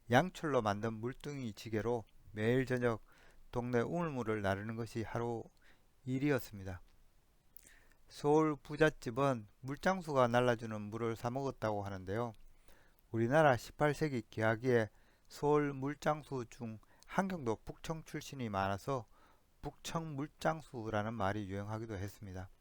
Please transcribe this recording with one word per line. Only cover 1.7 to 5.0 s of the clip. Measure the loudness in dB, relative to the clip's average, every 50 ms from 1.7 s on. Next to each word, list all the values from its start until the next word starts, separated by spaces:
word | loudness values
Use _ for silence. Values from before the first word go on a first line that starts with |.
| -2 -2 0 0 -2 -2 -4 -10 -18 -20 -20 -12
매일 | -6 0 2 4 4 4 2
저녁 | 2 0 0 2 0 0 -2 -6 -14 -20 -20 -20 -20 -20 -20 -16 -6
동네 | -6 -4 -2 0 2 2
우물물을 | 2 2 0 -2 -2 -2 -2 -2 -2 -2 -2 0
나르는 | 2 0 0 0 -2 -4 -6
것이 | -6 -6 -6 -4 -6